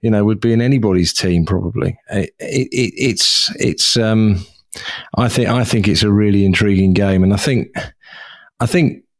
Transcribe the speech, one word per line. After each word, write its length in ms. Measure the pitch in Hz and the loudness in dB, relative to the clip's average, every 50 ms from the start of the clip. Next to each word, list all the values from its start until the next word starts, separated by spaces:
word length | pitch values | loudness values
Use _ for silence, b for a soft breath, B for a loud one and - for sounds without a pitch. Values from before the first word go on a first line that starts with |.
| - | 2
you 80 | 117 | 2
know, 160 | 110 104 104 | 2 2 2
would 140 | 107 110 101 | 2 0 0
be 120 | - 117 113 | 0 0 2
in 80 | 113 | 2
anybody's 540 | 117 127 139 135 110 107 92 90 87 85 - | 2 2 2 2 2 2 2 2 0 0 -2
team 320 | - - 92 87 85 80 | -4 -2 0 2 0 2
probably. 520 | 80 95 87 - 87 107 - - - - _ _ - | 0 -2 -2 -2 -4 -4 -4 -4 -4 -6 _ _ -8
It, 240 | - 101 87 - _ _ | -6 -6 -6 -6 _ _
it, 300 | - - - 131 131 135 | -12 -6 -4 -4 -4 -2
it, 240 | - 120 127 95 - - | -2 -2 -2 -2 -2 -4
it's, 520 | 123 147 165 - - - - - - - 220 | -4 -2 -2 -2 -2 -2 -2 -2 -2 -4 -4
it's, 400 | - - 120 - - - - - | -2 -2 -2 -2 -2 -2 -2 0
um, 480 | 123 113 110 110 110 107 107 101 90 90 B B B B _ B B B B B B B B B | 0 0 2 2 2 4 2 2 0 -4 B B B B _ B B B B B B B B B
I 140 | - 120 117 | -2 -2 0
think, 180 | - - 120 - | 0 0 0 0
I 160 | 117 123 120 | 0 0 0
think 240 | - - 117 98 101 | 0 0 0 2 0
it's 140 | 95 82 95 | 0 2 2
a 100 | 104 101 | 2 2
really 320 | 104 107 104 101 101 98 | 2 2 2 2 2 2
intriguing 480 | 98 92 - 110 104 101 95 95 95 92 | 2 2 2 2 2 2 2 4 4 2
game, 300 | 95 101 98 95 92 92 | 2 2 2 2 2 2
and 100 | 95 101 | 2 2
I 60 | 101 | 0
think, 300 | - - 135 113 - - - - - - - B B B B B B B B B B B B _ | 0 0 -2 -2 -4 -6 -10 -12 -12 -12 -16 B B B B B B B B B B B B _
I 60 | 123 | -6
think 380 | 120 - 180 165 131 - - _ _ _ | -2 0 2 0 0 -2 -4 _ _ _